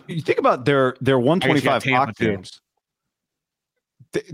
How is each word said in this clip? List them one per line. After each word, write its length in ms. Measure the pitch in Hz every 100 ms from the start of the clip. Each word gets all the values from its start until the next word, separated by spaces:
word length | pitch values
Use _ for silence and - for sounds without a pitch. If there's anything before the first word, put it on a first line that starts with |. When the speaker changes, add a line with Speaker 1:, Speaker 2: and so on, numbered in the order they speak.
| -
Speaker 1:
you 140 | 165
think 160 | - -
about 240 | 269 165
their, 320 | 123 139 131 -
their 160 | 127 131
Speaker 2:
I 20 |
guess 20 |
you 0 |
got 20 | 120
Speaker 1:
one 140 | 160
twenty-five 420 | 135 139 131 123
Speaker 2:
Tampa, 220 | 131 131 131
Speaker 1:
Fox 100 | 104
Speaker 2:
too. 80 | 113
Speaker 1:
games. 300 | 98 92 - _ _ _ _ _ _ _ _ _ _ _ _ _ _ _
Th-, 120 | - -